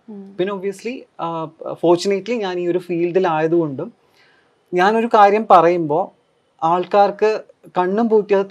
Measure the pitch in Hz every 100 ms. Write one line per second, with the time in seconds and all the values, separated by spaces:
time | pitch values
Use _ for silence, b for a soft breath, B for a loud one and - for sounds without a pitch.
0 | - 208 196 196 185 202 196 196 226 262
1 | - - 165 165 160 - - 151 170 175
2 | 202 196 196 240 190 180 175 175 175 170
3 | 175 175 185 156 160 170 156 131 202 -
4 | b b b b b b _ 180 190 226
5 | 233 220 202 208 220 185 165 180 156 156
6 | 202 _ _ _ _ _ 160 180 180 202
7 | 202 190 214 214 - _ - 185 180 202
8 | 233 220 196 196 196